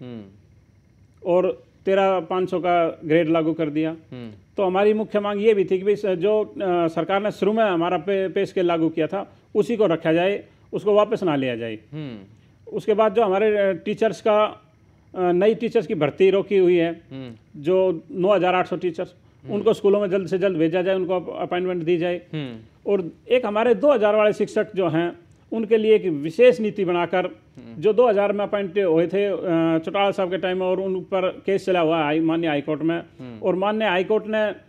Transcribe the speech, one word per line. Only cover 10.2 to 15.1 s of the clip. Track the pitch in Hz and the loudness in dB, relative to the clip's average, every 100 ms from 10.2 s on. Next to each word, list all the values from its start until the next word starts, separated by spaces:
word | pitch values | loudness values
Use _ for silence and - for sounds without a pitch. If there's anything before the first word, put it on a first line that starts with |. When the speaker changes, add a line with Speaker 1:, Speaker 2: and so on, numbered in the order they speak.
| 185 202 - _ _ | 0 -2 -8 _ _
Speaker 2:
उसको | - 202 | -6 2
वापस | 208 208 220 | 2 2 0
ना | 185 143 | 0 0
लिया | 131 113 | -2 -4
जाए। | 117 110 - | -6 -10 -12
Speaker 1:
हम्म। | 147 147 110 98 - _ _ - | -12 -12 -14 -18 -20 _ _ -12
Speaker 2:
उसके | 208 - | -6 -2
बाद | 208 220 | 2 2
जो | 202 | 2
हमारे, | 214 190 214 208 | 0 2 0 2
अ, | 196 | 0
टीचर्स | 170 208 208 220 - | -2 -6 -2 -2 0
का, | 226 208 | 0 2
अ, | 214 - _ _ _ _ _ | 2 -4 _ _ _ _ _